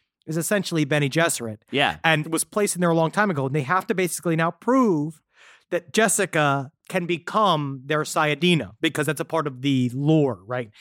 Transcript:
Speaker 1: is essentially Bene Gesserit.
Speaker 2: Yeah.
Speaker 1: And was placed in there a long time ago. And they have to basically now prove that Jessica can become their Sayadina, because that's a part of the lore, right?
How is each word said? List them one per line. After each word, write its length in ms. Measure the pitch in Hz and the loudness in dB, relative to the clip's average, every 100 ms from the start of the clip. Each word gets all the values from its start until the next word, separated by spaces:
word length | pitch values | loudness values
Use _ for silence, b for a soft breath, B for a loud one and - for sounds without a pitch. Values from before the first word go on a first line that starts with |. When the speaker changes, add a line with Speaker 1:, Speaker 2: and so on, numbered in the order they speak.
| _ _ - | _ _ -8
Speaker 1:
is 100 | 160 | -4
essentially 480 | 156 208 180 165 | -2 -2 0 -2
Bene 260 | 143 151 143 | 0 0 0
Gesserit. 480 | 156 165 - 113 107 _ | 2 0 0 -6 -10 _
Speaker 2:
Yeah. 280 | 135 120 78 | 0 0 2
Speaker 1:
And 300 | 165 156 160 | 2 2 0
was 120 | 160 | -4
placed 320 | - 214 202 175 | -2 -2 -2 0
in 40 | |
there 100 | 175 | 2
a 40 | |
long 160 | 165 160 | 2 2
time 200 | 196 208 | 0 0
ago. 160 | 143 131 | 0 -2
And 80 | |
they 80 | 151 | -2
have 240 | 131 185 185 | 0 -2 0
to 60 | |
basically 420 | 185 180 - 175 160 | -2 -2 -2 -2 0
now 140 | 165 | 0
prove 680 | - 226 262 233 156 156 - _ b b b b | -2 0 2 4 2 -2 -8 _ b b b b
that 220 | 170 - | -6 -2
Jessica 800 | 214 220 - 180 160 147 139 131 - - | 0 2 2 0 0 2 0 -4 -14 -8
can 180 | 185 170 | -4 -4
become 760 | 170 - 214 202 156 143 135 135 | -6 -4 0 2 2 -2 -6 -4
their 160 | 151 | -2
Sayadina, 720 | 151 170 151 143 175 160 95 - | -2 0 0 2 2 0 -2 -4
because 260 | 160 151 151 | -4 -2 -2
that's 140 | 147 | -4
a 40 | |
part 220 | 160 160 147 | -4 -4 -4
of 160 | 127 | -4
the 280 | 143 131 123 | -2 0 0
lore, 460 | 127 147 160 139 95 98 | 0 2 4 2 -2 -8
right? 240 | 123 110 B | -8 -8 B